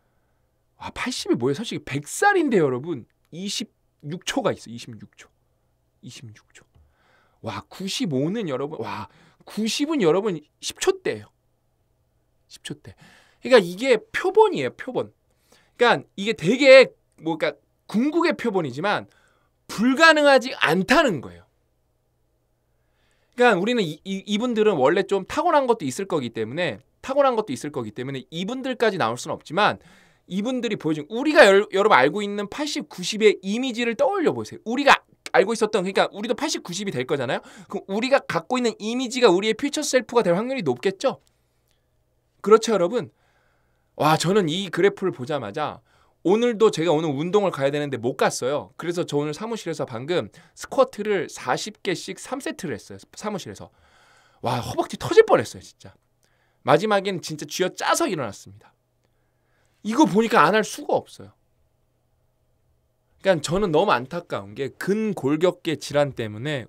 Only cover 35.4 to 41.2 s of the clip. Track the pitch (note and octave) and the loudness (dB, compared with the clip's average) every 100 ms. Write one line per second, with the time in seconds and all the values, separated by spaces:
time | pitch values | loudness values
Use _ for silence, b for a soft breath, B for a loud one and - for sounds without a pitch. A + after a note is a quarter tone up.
35.4 | F#3+ A3+ G#3+ G#3 F#3 G3 E3+ F#3+ G#3 - | 2 0 0 0 0 0 0 -2 -6 -4
36.4 | D4+ D#4+ - F3 G3+ C3+ C3 C#3+ B2 F#3+ | -4 -6 -8 -8 -6 -6 -4 -4 -2 -6
37.4 | - B B G3+ - G3+ B3+ C4+ - B3+ | -8 B B -12 -6 -4 2 0 0 -6
38.4 | - B3+ A#3+ G#3+ G#3+ B3 B3+ B3 A#3 F3 | -2 -2 -2 -2 -4 -4 -4 4 6 6
39.4 | A3 G#3+ C#4+ D#4 D4 B3+ - A#3+ F#3 F3 | 2 -2 -4 -4 0 0 2 0 2 2
40.4 | B3 C4+ D3 B2 G3 F#3+ C4 - | 0 -4 -2 -2 -2 -2 -4 -4